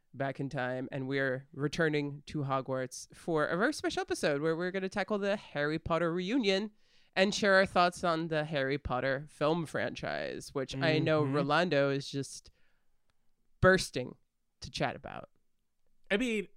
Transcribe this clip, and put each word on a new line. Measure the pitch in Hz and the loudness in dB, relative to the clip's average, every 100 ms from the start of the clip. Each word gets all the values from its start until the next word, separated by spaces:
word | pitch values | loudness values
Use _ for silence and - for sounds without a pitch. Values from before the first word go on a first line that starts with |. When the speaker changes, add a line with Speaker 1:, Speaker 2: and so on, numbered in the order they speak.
| _ | _
Speaker 1:
back | 127 135 135 | -6 -4 -4
in | 139 | -6
time, | 135 123 127 135 | -4 -4 -4 -4
and | 143 131 | -6 -2
we're | 139 135 127 135 | 0 0 -2 -6
returning | 135 147 - 160 151 143 143 - | -4 -2 2 2 2 -2 -6 -8
to | 151 | -4
Hogwarts | 135 135 131 131 127 - - | -2 -2 -2 -4 -6 -10 -18
for | - - 160 147 | -12 -2 0 2
a | 170 | 2
very | 247 | 0
special | 302 349 - | 0 -4 -4
episode | 381 349 175 143 | -4 0 0 0
where | 160 160 | 0 0
we're | 180 | -2
gonna | 190 185 | -4 -4
tackle | 208 190 208 | -4 -2 -2
the | 202 185 | -2 -4
Harry | - 147 147 160 | -4 -4 -2 -2
Potter | - 165 170 | 0 0 0
reunion | 175 185 269 196 190 214 - _ _ _ | 0 0 0 2 2 0 -10 _ _ _
and | - 196 | 2 2
share | 196 208 | 4 4
our | 190 190 | 6 6
thoughts | 190 175 - | 4 4 2
on | 180 160 165 | 0 0 0
the | 156 | -2
Harry | 151 151 135 143 | -2 0 0 0
Potter | - 127 131 135 151 | -2 -2 -2 -2 -6
film | - 151 170 151 | -2 0 2 0
franchise, | 117 110 - 143 73 71 65 - | -2 -4 -4 -6 -4 -4 -8 -8
which | 139 131 135 | -6 -6 0
I | 160 156 | 2 2
know | 160 156 | 4 4
Speaker 2:
Mm-hmm. | 139 | 2
Speaker 1:
Rolando | 143 139 151 180 147 139 | 2 2 2 4 4 2
is | 139 - | 0 -4
just | 139 135 - - - - _ _ _ _ _ _ _ _ - | -6 -6 -10 -18 -20 -20 _ _ _ _ _ _ _ _ 2
bursting | 185 185 - 135 127 - _ _ _ - | 6 6 2 -6 -8 -10 _ _ _ -18
to | - | -12
chat | - 139 - | -4 -4 -4
about. | - 50 - _ _ _ _ _ _ _ - | -12 -14 -16 _ _ _ _ _ _ _ -4
Speaker 2:
I | 202 | -2
mean, | 254 220 185 | 0 -2 -6